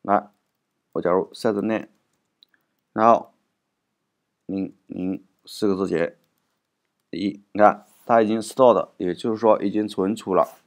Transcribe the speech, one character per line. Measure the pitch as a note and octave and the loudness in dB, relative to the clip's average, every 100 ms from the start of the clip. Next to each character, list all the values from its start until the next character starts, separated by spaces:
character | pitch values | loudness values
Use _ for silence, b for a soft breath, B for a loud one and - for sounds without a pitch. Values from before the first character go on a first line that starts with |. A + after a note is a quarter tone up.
来， | - G2+ - _ _ _ _ _ _ | 0 -2 -2 _ _ _ _ _ _
我 | - | -6
加 | F2 | -2
入 | F2+ - | -2 -2
set | - A#2+ G2+ | -6 -4 -2
name， | G#2 A2 - _ _ _ _ _ _ _ _ _ _ | -4 -6 -8 _ _ _ _ _ _ _ _ _ _
然 | - A2+ | 2 4
后 | A2+ - _ _ _ _ _ _ _ _ _ _ _ _ | 4 0 _ _ _ _ _ _ _ _ _ _ _ _
零 | F#2+ F#2+ - _ | -6 -6 -10 _
零 | - F#2 F#2+ _ _ - | -8 -6 -6 _ _ -20
四 | - G#2+ | -4 -2
个 | F#2+ | 0
字 | F#2+ | -2
节， | E2+ E2+ - _ _ _ _ _ _ _ _ _ | -2 -2 -6 _ _ _ _ _ _ _ _ _
一， | - G2 G2+ _ | -6 -6 -6 _
你 | G2 | 2
看 | G#2 - - _ | 2 2 -10 _
它 | - A#2 | 0 2
已 | A2 | 2
经 | A2 | -2
stored， | G#2+ - B2+ G2 - _ | -6 2 4 4 0 _
也 | F#2 | -6
就 | E2+ A#2+ | -6 -6
是 | A2 | 0
说 | A2 G#2+ | 2 2
已 | G2+ | 0
经 | G2+ G#2+ | -2 -4
存 | - F#2+ A2 | -2 -4 -4
储 | - | -2
了。 | F2+ - - | 0 0 -4